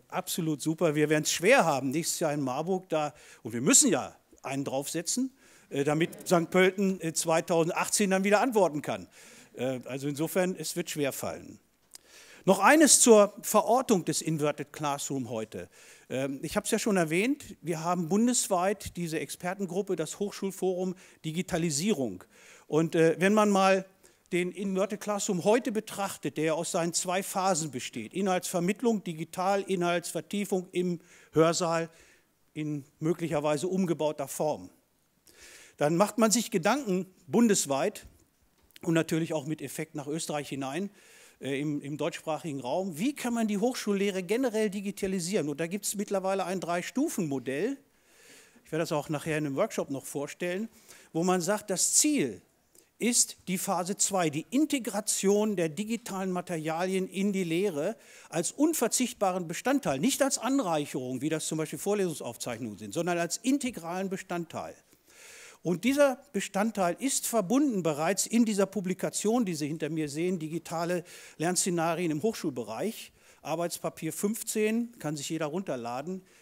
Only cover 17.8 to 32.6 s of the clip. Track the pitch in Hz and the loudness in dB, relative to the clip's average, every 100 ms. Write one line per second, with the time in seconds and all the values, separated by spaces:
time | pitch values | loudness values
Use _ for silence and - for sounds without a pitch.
17.8 | 165 180 160 202 233 247 - 185 185 214 | -2 -2 0 2 4 2 0 0 0 -2
18.8 | - - 175 160 139 - 180 190 190 170 | -6 -8 -6 -4 -6 -6 -8 -6 -4 -4
19.8 | 202 175 156 - 202 - 196 - 185 180 | -2 -4 -4 -4 -6 -4 -8 -2 -2 -2
20.8 | 185 180 - - 165 160 180 175 170 139 | -4 -6 -14 -12 -6 -4 -2 0 0 0
21.8 | 196 196 123 92 - - - - - 151 | 0 0 -2 -6 -14 -20 -20 -20 -2 0
22.8 | 165 165 165 160 190 214 208 196 190 190 | 2 4 4 6 4 6 6 6 6 4
23.8 | 180 _ - _ _ 175 180 175 196 185 | 0 _ -20 _ _ -2 -2 -4 -4 -2
24.8 | 208 202 - 208 - 185 190 233 247 214 | -2 -4 -4 -4 -2 0 4 4 2 -4
25.8 | - - 196 - 151 - 156 156 165 180 | -6 -6 -6 -4 -6 -2 0 0 -2 0
26.8 | 170 165 180 180 190 196 185 170 160 127 | 0 -2 0 0 0 0 2 2 0 -6
27.8 | - 120 107 - 196 180 - 180 175 214 | -8 -8 -8 -2 0 0 0 0 0 0
28.8 | 233 220 175 156 165 - 185 202 190 190 | 0 0 -2 -8 -8 -2 0 2 0 0
29.8 | 175 175 - 170 - 202 202 190 180 180 | 2 0 -2 -8 -6 -4 -2 -2 -2 -2
30.8 | 180 175 - - - 151 160 160 170 165 | -2 -2 -8 -20 0 6 6 4 0 0
31.8 | 165 - - _ _ _ _ - | -2 -8 -20 _ _ _ _ -10